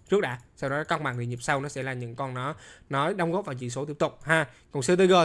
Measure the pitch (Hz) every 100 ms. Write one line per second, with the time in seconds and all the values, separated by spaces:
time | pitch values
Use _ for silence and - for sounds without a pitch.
0 | _ 196 156 120 - _ 139 143 156 165
1 | 143 123 120 120 135 143 143 139 131 127
2 | 120 117 139 127 131 156 - - _ 139
3 | 151 202 170 170 156 127 123 123 147 147
4 | 156 - 147 160 156 - _ 143 127 180
5 | 190 185